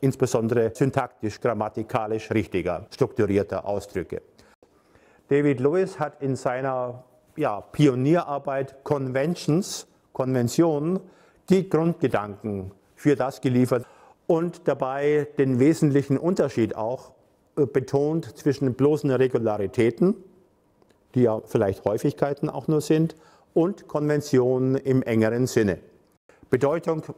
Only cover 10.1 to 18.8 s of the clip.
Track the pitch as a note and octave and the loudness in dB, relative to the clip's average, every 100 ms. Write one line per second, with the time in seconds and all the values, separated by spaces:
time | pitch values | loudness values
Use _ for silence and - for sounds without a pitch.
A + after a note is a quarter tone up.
10.1 | - C3 C3 A#2+ - E3+ D3 D#3 F#3 - | -6 -2 0 0 2 2 2 -2 -4 -6
11.1 | _ _ _ - F#3 F#3+ D#3 E3 E3 C3 | _ _ _ 0 2 2 0 0 0 0
12.1 | A2 G#2 G2 A2 G2+ F#2 - _ - C#3+ | 0 -4 -8 -6 -6 -8 -14 _ -2 2
13.1 | C3 B2+ - C3+ B2 B2+ B2 A#2+ - - | 2 0 -2 0 2 2 0 -4 -18 -20
14.1 | _ - E3 F3 E3+ - C3+ C3 C#3 C#3+ | _ -2 0 0 -4 -4 -2 -2 -2 0
15.1 | D3+ C#3+ - C3+ B2 C#3 D#3 D#3 C#3 C3 | 0 0 0 0 4 4 4 2 2 0
16.1 | C3+ E3+ F#3+ D3 - A2 - A2 C3 - | -2 0 0 0 0 -2 -2 -6 -8 -12
17.1 | _ _ _ _ - C3+ C3+ B2+ C#3 D3 | _ _ _ _ -2 0 -2 0 0 0
18.1 | E3 D#3+ - D3+ C3 C3+ A#2+ | -2 -6 -4 -2 0 -2 2